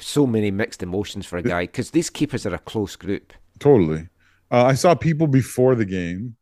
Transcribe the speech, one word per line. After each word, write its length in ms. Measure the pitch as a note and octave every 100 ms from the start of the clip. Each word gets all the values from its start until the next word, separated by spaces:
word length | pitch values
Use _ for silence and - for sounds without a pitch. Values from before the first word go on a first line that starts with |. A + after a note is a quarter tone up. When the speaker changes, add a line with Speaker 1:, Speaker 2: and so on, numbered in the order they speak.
Speaker 1:
so 260 | - D3 C3+
many 240 | A2 G#2
mixed 320 | G2 A2 -
emotions 440 | F2+ F#2 G2+ G2+ F2+
for 100 | F2+
a 60 |
Speaker 2:
The 80 | F2
Speaker 1:
guy, 160 | F2 F2+
'cause 240 | - A2+
these 200 | D#3 E3+
keepers 360 | - D3 A#2+ G#2
are 80 |
a 40 | F2
close 380 | - A2+ G2 -
group. 360 | F2 G2 - - _ -
Speaker 2:
Totally. 500 | C#3+ C3 D#2+ D#2 F2 _ _ _ -
Uh, 140 | B2
I 100 | B2
saw 200 | C3 F3+ E3
people 320 | D#3+ D3+ D#3+
before 460 | C3 A#2 - B2+ B2
the 80 |
game, 500 | G2+ F#2 E2+ F#2 A#2+ A2+